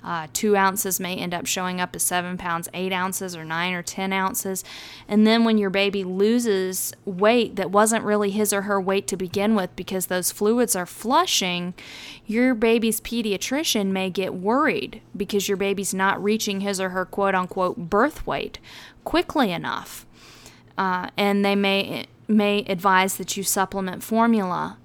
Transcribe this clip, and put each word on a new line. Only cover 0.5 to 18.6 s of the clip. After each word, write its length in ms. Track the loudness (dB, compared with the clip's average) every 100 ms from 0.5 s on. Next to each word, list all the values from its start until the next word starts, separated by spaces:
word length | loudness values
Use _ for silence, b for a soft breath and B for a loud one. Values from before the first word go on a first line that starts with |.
| 4
ounces 440 | 4 2 -4 -2
may 160 | -4 -4
end 160 | -4
up 140 | -4 -4
showing 340 | -2 -2 -2
up 160 | -4 -2
as 60 |
seven 340 | -2 -2 -2 -6
pounds, 320 | -4 -4 -6
eight 180 | -6 -4
ounces, 420 | -2 -2 -4 -6
or 120 | -8 -6
nine 260 | -4 -2
or 100 | -2
ten 300 | -6 -4 -2
ounces. 500 | 0 0 -2 -4 -6 B B B B B
And 180 | 6 6
then 180 | 6
when 120 | 4 4
your 140 | 2
baby 340 | 2 2 0
loses 880 | -4 2 4 4 2 0 0 -4 -6 -8 -8
weight 500 | 2 4 4 2 -2
that 140 | 0
wasn't 340 | 4 4 2
really 260 | 0 0 0
his 220 | 0 0
or 100 | 0
her 180 | 0 -2
weight 260 | 2 0 -2
to 100 | -6
begin 380 | -4 0 2
with 200 | 2 0 -6
because 300 | -6 -4 -2
those 240 | -2 -2
fluids 460 | 0 2 4 2 0
are 100 | -4
flushing, 880 | -8 0 2 2 0 0 -2 -4 -8 B B B B -4
your 280 | 2 2
baby's 460 | 4 4 4 2 -2
pediatrician 840 | -4 -4 -2 -4 -2 -2 0 0 0
may 240 | 0 -2
get 240 | -2 -4
worried 680 | -2 0 2 2 0 -6 -12 -16 -10
because 320 | -2 -2 0
your 80 | 0
baby's 380 | 0 0 -2
not 280 | 0 0 2
reaching 380 | 0 0 0 -2
his 180 | -2 -2
or 120 | -2
her 160 | -2 -4
quote-unquote 640 | 0 2 2 0 -2 -2 -2
birth 500 | 0 2 2 0 -6
weight 320 | -6 -6 -12